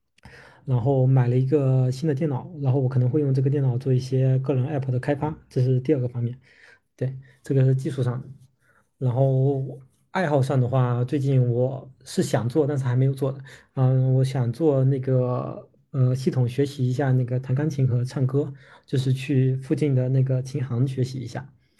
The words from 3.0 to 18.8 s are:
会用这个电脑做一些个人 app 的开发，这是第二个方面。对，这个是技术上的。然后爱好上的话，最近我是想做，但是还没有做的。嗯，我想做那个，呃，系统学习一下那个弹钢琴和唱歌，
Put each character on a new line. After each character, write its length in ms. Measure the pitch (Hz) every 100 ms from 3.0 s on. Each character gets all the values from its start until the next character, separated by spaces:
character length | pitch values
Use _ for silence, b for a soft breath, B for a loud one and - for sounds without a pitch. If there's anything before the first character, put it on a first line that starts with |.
| 123
会 120 | 156
用 120 | 143
这 80 | 131
个 80 | 135
电 140 | 143
脑 120 | 135 123
做 140 | 135
一 60 | 127
些 380 | - 131 131 131
个 140 | 131
人 120 | 131 131
app 240 | 147 131
的 80 | 123
开 160 | 135 143
发， 200 | 151 160 -
这 140 | 135
是 160 | 127 127
第 140 | 127 143
二 40 |
个 80 | 123
方 140 | 123
面。 160 | 120 127 b b b b _ -
对， 220 | 131 131 B B
这 140 | - 135
个 80 |
是 100 | 131
技 160 | 131 165
术 140 | 135
上 180 | 123 117
的。 60 | - - _ _ _ _ _ _
然 120 | 127
后 680 | 120 135 131 135 139 135 - - _ _
爱 160 | 190 165
好 140 | 147
上 180 | 131 135
的 80 | 123
话， 360 | 131 123 120
最 140 | 123 151
近 260 | 135 131 120
我 400 | 117 127 131 - - -
是 160 | -
想 260 | 160 131 113
做， 200 | 160 143
但 100 | 143
是 60 |
还 120 | 131 123
没 100 | 135
有 80 |
做 180 | 135 135
的。 100 | 135 B B B
嗯， 400 | - 127 131 131
我 100 | 131
想 280 | 131 131 120
做 300 | 120 160 135
那 160 | 135 139
个， 680 | 127 127 123 123 135 - - _ _
呃， 220 | 135 127
系 160 | 127 -
统 180 | 127 120
学 160 | -
习 240 | 143 139 127
一 40 |
下 180 | 127 135
那 120 | 127 120
个 140 | 127
弹 160 | 131 131
钢 120 | 156
琴 200 | 135 131
和 180 | 120 127
唱 220 | 147 127
歌， 260 | 135 147 B B B